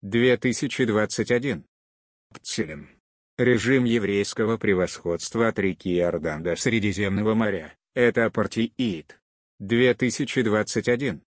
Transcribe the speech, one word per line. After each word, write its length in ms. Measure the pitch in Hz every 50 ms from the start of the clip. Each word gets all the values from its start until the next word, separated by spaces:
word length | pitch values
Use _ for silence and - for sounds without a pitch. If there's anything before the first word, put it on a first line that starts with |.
Две 360 | - 101 98 117 120 127 123
тысячи 480 | 113 - 131 117 - - 131 - - 131
двадцать 440 | 113 104 107 107 104 - - 107 -
один. 360 | 123 120 123 143 113 - - _ _ _ _ _ _ _ _ _ _ _ _ _ _
Пцелем. 560 | - _ - - - 110 76 76 73 73 - _ _ _ _ _ _ _ _ _
Режим 460 | - 123 123 123 113 101 117 135 139 127
еврейского 760 | 120 113 117 101 95 101 101 101 - - - 113 107 113
превосходства 920 | 107 - 104 98 92 90 85 - - - 87 85 85 - - - 113 117 113
от 100 | 110 -
реки 360 | 98 95 87 _ - 92 87
Иордан 440 | 87 87 87 82 82 76 82 76 78
до 140 | 82 87 85
Средиземного 800 | - - 135 110 113 98 104 95 92 104 98 95 104 104 107 110
моря, 400 | 110 113 107 98 87 78 76 - _ _ _ _
это 320 | 135 123 120 101 123 117
апартеид. 960 | 107 - - 104 - - 113 113 117 _ - 127 113 92 78 - _ - _ _ _ _ _ _ _ _ _
Две 340 | 104 98 117 117 127 127 120
тысячи 480 | - 131 123 113 - 147 113 - 135
двадцать 480 | 120 110 104 107 104 - - 117 101 120
один. 320 | 120 120 143 131 90 - _